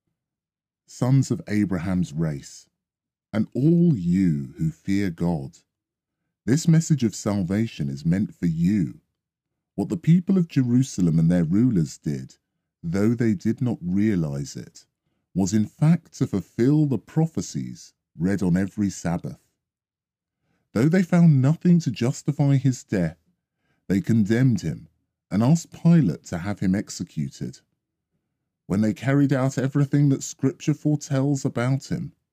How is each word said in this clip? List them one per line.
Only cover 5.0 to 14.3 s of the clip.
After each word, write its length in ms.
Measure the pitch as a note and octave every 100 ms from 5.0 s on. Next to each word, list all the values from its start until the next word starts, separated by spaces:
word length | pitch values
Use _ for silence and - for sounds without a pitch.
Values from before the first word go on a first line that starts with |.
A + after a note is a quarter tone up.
| G2
God, 480 | E2 E2+ D#2+ C2+ - _ _ _ _ _ _ _ _
this 240 | - C#3+ E3
message 360 | D#3+ D#3+ D3
of 100 | A2
salvation 720 | - A2 G#2 F2 G2+ A2+ - C#2+
is 160 | C#2
meant 300 | E2 F#2 G2+
for 140 | - F2+
you. 520 | E2 F2 G#2+ D2 - _ _ _ _ _ _ _ -
What 140 | F#2+
the 60 | G#2+
people 440 | - F3+ F3 F#3+
of 80 | E3+
Jerusalem 720 | C3+ B2 B2 C3 - F2 D#2+
and 100 | D#2+
their 140 | F2+
rulers 560 | D#2+ G2 B2+ F#2+ C#2+ -
did, 380 | D#2 C2+ C2 _ _ _ _ _
though 320 | E2+ F#2+ G#2+
they 220 | A#2 A#2 F#2+
did 260 | A2 A2+
not 160 | B2 G#2
realize 760 | F2 F#2+ G#2+ F#2+ D#2